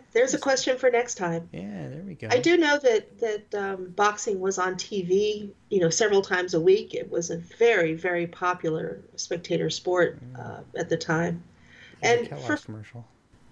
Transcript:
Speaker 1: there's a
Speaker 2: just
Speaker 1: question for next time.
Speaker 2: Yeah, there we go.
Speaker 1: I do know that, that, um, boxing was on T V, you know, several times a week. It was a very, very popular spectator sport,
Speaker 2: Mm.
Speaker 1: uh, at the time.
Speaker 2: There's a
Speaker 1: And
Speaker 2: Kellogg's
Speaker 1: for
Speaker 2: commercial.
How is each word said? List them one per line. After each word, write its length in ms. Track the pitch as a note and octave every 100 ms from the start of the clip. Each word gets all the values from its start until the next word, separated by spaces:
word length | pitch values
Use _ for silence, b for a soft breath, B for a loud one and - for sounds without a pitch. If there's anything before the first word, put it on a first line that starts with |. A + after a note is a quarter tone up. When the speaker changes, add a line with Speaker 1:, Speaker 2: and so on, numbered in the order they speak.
| -
Speaker 1:
there's 160 | A3+ C4+
a 40 |
Speaker 2:
just 100 | C#4+
Speaker 1:
question 340 | C4+ C4 - B3+
for 120 | B3+
next 260 | A#3+ B3 -
time. 340 | F3 E3 E3+
Speaker 2:
Yeah, 380 | - G3 G3 C#3
there 140 | C#3+ G3
we 60 |
go. 160 | D#3+ A2
Speaker 1:
I 60 | B3
do 160 | E4 F4
know 220 | D4+ C#4+
that, 420 | C4+ A3 - -
that, 360 | A3+ G#3 - G#3
um, 340 | G3 F#3+ F#3 F3
boxing 420 | G#3 G#3 - G3
was 180 | F#3+ F#3+
on 180 | F#3 F#3
T 240 | - G3+
V, 520 | F3 F#3+ G#3 G#3 G3+ - _
you 100 | G3
know, 80 | E3
several 320 | - G#3+ G3
times 320 | F#3+ F#3 F3+
a 60 | F3
week. 320 | F3 G#3 A3
It 180 | - -
was 200 | E3+ E3+
a 60 | E3+
very, 580 | - - A#3 G#3 E3 D#3+
very 320 | F3+ F3 E3+
popular 760 | - F3+ F3 E3 D#3+ E3 - - -
spectator 520 | - E3+ - E3 D#3+
sport, 500 | - F3+ F3+ E3 -
Speaker 2:
Mm. 160 | B2 B2
Speaker 1:
uh, 220 | A#2 A2+ - -
at 100 | E3+
the 80 | D#3+
time. 460 | - D#3+ F3 E3+ - B B B B B
Speaker 2:
There's 140 | A#3 A#3+
a 40 |
Speaker 1:
And 100 | A#3
Speaker 2:
Kellogg's 160 | - C3 D4+
Speaker 1:
for 40 | -
Speaker 2:
commercial. 400 | G#2+ G#2 A#2+ A2+ _ _ _ -